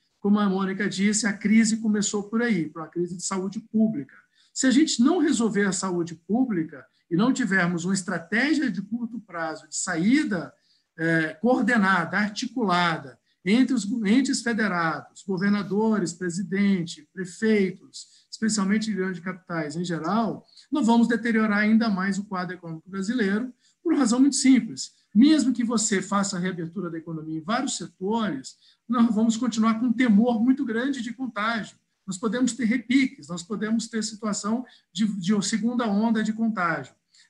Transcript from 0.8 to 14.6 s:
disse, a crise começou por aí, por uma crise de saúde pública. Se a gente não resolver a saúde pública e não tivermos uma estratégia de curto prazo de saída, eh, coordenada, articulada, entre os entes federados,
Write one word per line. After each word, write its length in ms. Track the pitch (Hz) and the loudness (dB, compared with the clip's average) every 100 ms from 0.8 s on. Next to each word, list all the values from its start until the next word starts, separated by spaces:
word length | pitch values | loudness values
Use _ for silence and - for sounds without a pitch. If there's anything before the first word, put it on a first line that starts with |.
| 202 | -4
disse, 360 | 185 202 208 | 0 0 2
a 80 | 208 | 0
crise 440 | 190 202 220 220 220 | -2 2 4 4 2
começou 480 | 220 208 196 208 | 0 0 0 -4
por 180 | 202 226 | -4 -2
aí, 260 | 240 196 151 | 0 0 -2
por 140 | - | -8
uma 60 | 160 | -10
crise 280 | - 175 180 | -6 -6 -6
de 80 | |
saúde 360 | - 196 190 220 | -6 -4 -6 -8
pública. 540 | - 214 220 285 269 - _ _ _ | -4 0 0 0 -8 -14 _ _ _
Se 140 | - 262 | -2 2
a 60 | |
gente 280 | 240 320 - | 4 4 4
não 180 | 247 359 | 2 4
resolver 480 | 302 214 226 190 202 | 2 2 0 2 0
a 60 | |
saúde 420 | - 190 175 165 | 0 -2 -2 -4
pública 720 | 165 - 220 262 185 156 135 - _ - | -8 -2 0 0 -2 -4 -8 -20 _ -4
e 60 | |
não 180 | 170 240 | 0 2
tivermos 520 | 254 226 190 175 175 | 2 0 2 2 0
uma 100 | 175 | -2
estratégia 760 | 196 - 175 170 208 277 294 269 | -4 -4 -8 -4 -2 0 0 -2
de 100 | 180 | -4
curto 380 | 202 233 233 233 | -6 -6 -8 -10
prazo 480 | - 175 160 156 - | -12 -8 -8 -8 -10
de 80 | - | -8
saída, 760 | - 170 190 277 294 190 139 - _ _ _ - | -4 0 4 4 2 -4 -6 -14 _ _ _ -4
eh, 400 | 165 165 156 - | 0 0 0 0
coordenada, 800 | 226 262 220 240 190 185 160 190 | 2 2 2 2 2 2 0 -2
articulada, 1000 | 208 - - - 208 175 175 156 135 123 _ _ | -4 -4 -8 -2 0 2 2 -2 -8 -18 _ _
entre 300 | 180 226 262 | 0 2 4
os 100 | 254 196 233 | 0 -2 -2
entes 360 | 196 240 269 269 | 2 4 2 0
federados, 840 | 233 220 | -2 -2